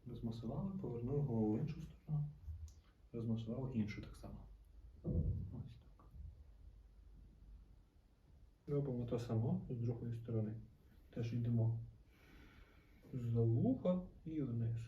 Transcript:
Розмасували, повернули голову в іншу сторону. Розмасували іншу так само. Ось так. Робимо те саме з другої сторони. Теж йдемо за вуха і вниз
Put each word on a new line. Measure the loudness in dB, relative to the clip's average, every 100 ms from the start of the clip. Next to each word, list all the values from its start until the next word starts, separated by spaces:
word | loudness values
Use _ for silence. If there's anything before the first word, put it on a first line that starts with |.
| -10
Розмасували, | -6 -4 -4 -4 -2 -2 -2
повернули | -4 -2 0 2
голову | 2 4 4
в | 4
іншу | 2 -4
сторону. | -8 -12 -2 0 0 -6 -10 -8 -10 -14 -20 -20 -8
Розмасували | -4 0 0 0 -2 0
іншу | 0 0 -2
так | -8 -10
само. | -12 -12 -14 -18 -20 -20 -20 -8
Ось | 0 2 4 2 -2
так. | -8 -10 -12 -18 -20 -20 -14 -14 -14 -20 -20 -20 -20 -20 -20 -20 -20 -20 -20 -20 -20 -20 -20 -20 -20 -20 _ -20 -20 -20 -18 -2
Робимо | 0 2 0 0
те | 0
саме | 2 2 2 2 0
з | -2
другої | 0 0 -2
сторони. | -6 0 0 0 -4 -10 -20 -20 -20 -12
Теж | -4 0
йдемо | 2 4 4 4 2 -4 -14 -20 -20 -20 -20 -20 -20 -20 -20 -20 -20 -8
за | -4 2 6
вуха | 6 6 6 4 4 2 2 -10
і | -4 -2
вниз | 0 0 0 -2